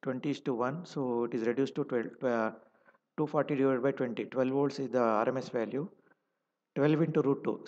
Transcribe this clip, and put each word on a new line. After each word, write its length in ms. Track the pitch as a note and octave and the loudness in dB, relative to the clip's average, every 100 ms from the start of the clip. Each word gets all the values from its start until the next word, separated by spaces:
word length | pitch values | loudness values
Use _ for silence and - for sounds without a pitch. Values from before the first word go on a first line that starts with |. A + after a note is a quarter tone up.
twenty 300 | C3+ B2+ - | -6 -4 -4
is 80 | - | -4
to 140 | D3 A#2 | -4 -2
one, 280 | B2 D#3+ | -2 -4
so 420 | F3 D3+ B2+ A#2 A#2+ | -8 -4 -2 0 0
it 100 | B2 | 0
is 80 | |
reduced 320 | A2+ A#2+ C3+ D3+ | 0 0 0 -2
to 80 | |
twelve, 400 | C#3 A#2+ - - | -2 -2 -4 -4
uh, 280 | C3 A#2 A2 A#2 - _ _ _ _ - | 0 2 0 -4 -18 _ _ _ _ -4
two 60 | D3 | 0
forty 220 | D#3 C#3 C#3 | 0 2 2
divided 200 | C3+ B2+ C#3 | 4 4 2
by 40 | C3+ | 0
twenty. 240 | B2 A2+ G2+ B2+ | -2 -2 -4 0
Twelve 200 | C3 C#3 | 2 2
volts 200 | C#3 C#3 B2+ | 0 -2 -2
is 40 | B2 | 2
the 60 | A2+ | 4
R 200 | G#2+ A#2 B2+ | 4 2 0
M 20 | - | -4
S 40 | B2 | -4
value. 300 | G#2+ B2+ F#3+ _ _ _ _ _ _ _ _ E3 | -2 -4 -8 _ _ _ _ _ _ _ _ 2
Twelve 220 | F#3 D#3+ D#3 | 4 4 2
into 140 | D#3 C#3 | 2 2
root 160 | C#3 A#2+ | 2 -2
two, 100 | - | -6